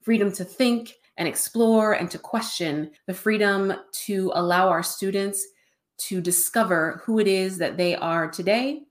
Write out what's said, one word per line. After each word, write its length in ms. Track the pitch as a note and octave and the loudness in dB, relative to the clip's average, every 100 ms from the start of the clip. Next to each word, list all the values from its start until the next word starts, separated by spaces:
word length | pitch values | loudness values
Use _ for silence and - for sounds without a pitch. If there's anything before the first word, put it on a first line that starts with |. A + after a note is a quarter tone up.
freedom 300 | - A3+ G3+ | 2 2 2
to 100 | F#3+ | -2
think 500 | F3+ - B3 A#3+ A3+ - _ - | -10 0 0 0 -4 -18 _ -6
and 100 | D#3+ | -4
explore 640 | - - A#3 A3+ A3+ G#3+ | -4 -4 2 4 6 4
and 160 | - F3 | 0 -2
to 60 | - | -8
question, 760 | - A3+ A3 - E3+ D3 D3+ _ - | -6 -6 -4 -4 -2 -2 -6 _ -10
the 80 | |
freedom 600 | F#3 A3 G#3+ G3+ G3 G3 - - | -4 0 2 2 2 0 -2 -8
to 400 | - - G3 F#3 | -12 -4 -2 0
allow 360 | - F3 F3 F#3+ | 0 2 4 4
our 140 | E3 | 2
students 640 | E3+ - G3 G3 G3 G3+ - _ _ _ _ - | -2 -4 -2 -2 -2 -4 -8 _ _ _ _ -12
to 180 | - F#3 | -6 -4
discover 800 | F3 E3+ - A#3 G3+ E3+ D#3+ E3+ - | 0 0 0 0 2 2 0 -4 -2
who 140 | A3 | 2
it 80 | G3+ | 4
is 320 | F#3+ F#3 F#3 | 2 0 -2
that 180 | E3+ E3 | -4 0
they 180 | F3 - | 0 0
are 320 | E3+ E3 D#3+ | -2 -2 -2
today 540 | - F3+ A3 C4 D4+ - | -4 0 0 0 -6 -12